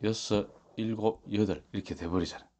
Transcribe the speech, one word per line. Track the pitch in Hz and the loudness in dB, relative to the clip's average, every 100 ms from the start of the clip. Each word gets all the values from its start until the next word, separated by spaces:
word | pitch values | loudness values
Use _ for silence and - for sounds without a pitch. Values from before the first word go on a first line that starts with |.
여섯, | 107 113 - 104 98 - _ - | -2 0 2 2 2 -8 _ -6
일곱, | 110 110 110 - - | -4 0 0 0 -2
여덟 | 104 101 78 - | 2 2 2 -4
이렇게 | 101 - 85 | -8 -6 -6
돼버리잖아요. | 85 90 82 - - _ | -2 0 0 -4 -16 _